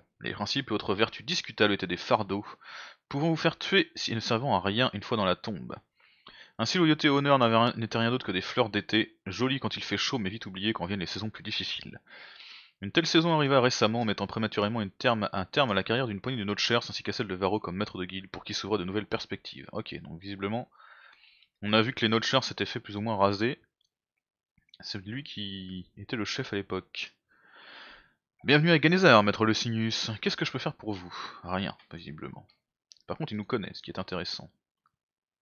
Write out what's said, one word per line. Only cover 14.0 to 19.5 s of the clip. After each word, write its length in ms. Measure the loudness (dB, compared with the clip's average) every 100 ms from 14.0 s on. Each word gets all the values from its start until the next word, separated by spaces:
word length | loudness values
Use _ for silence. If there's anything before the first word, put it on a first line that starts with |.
| 0
mettant 200 | -2 -4
prématurément 540 | -2 -2 0 0 0
une 100 | -4
terme, 360 | -2 0 2 0
un 100 | -4
terme 280 | -2 0 2
à 20 |
la 100 | 2
carrière 240 | 2 0 0
d'une 140 | -4
poignée 160 | -4 -4
de 80 | -2
Notchers 340 | -2 2 0 0
ainsi 140 | -8
qu'à 80 | -6
celle 160 | -4 -4
de 80 | 0
Varro 240 | 0 0
comme 160 | -2 -4
maître 220 | -6 -4
de 80 | -8
guilde, 240 | -8 -10
pour 160 | -14 -8
qui 80 |
s'ouvraient 240 | -8 -2 -2
de 80 | 0
nouvelles 200 | -4 -4
perspectives. 600 | -6 -6 -10 -12